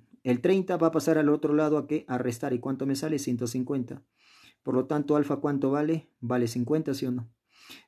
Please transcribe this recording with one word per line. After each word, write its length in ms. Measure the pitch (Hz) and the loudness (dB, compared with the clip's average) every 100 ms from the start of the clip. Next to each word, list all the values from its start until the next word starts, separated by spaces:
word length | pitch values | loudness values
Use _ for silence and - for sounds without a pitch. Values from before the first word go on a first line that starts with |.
| _ _ | _ _
El 160 | 127 123 | 0 2
treinta 380 | 175 190 185 175 | 4 2 2 2
va 100 | 165 | 2
a 40 | |
pasar 260 | 160 165 156 | 2 2 4
al 120 | 147 | 4
otro 240 | 147 151 | 2 2
lado, 240 | 151 151 151 | 2 2 0
¿a 100 | - | 0
qué? 180 | 151 - | -6 -4
A 100 | 123 | -4
restar. 360 | 123 117 139 | -4 -4 -4
¿Y 60 | 123 | -4
cuánto 260 | 135 135 135 | -4 -4 -2
me 100 | 135 | -2
sale? 220 | 156 147 | -2 -4
Ciento 300 | 131 120 120 | -2 -2 -2
cincuenta. 560 | 127 127 139 120 - _ _ _ - - _ | -4 -2 -4 -4 -10 _ _ _ -20 -20 _
Por 140 | - 127 | -2 0
lo 100 | 131 | 2
tanto, 300 | 147 143 147 | -2 2 2
alfa, 220 | 143 139 | 2 0
¿cuánto 340 | 147 139 139 | 0 0 0
vale? 400 | 143 151 160 - _ | 2 0 -2 -4 _
Vale 280 | 123 123 117 | -2 0 0
cincuenta, 460 | 123 120 156 156 | -2 0 0 0
¿sí 140 | 135 131 | -4 -4
o 40 | |
no? 200 | 123 117 _ _ _ - - | -6 -8 _ _ _ -20 -20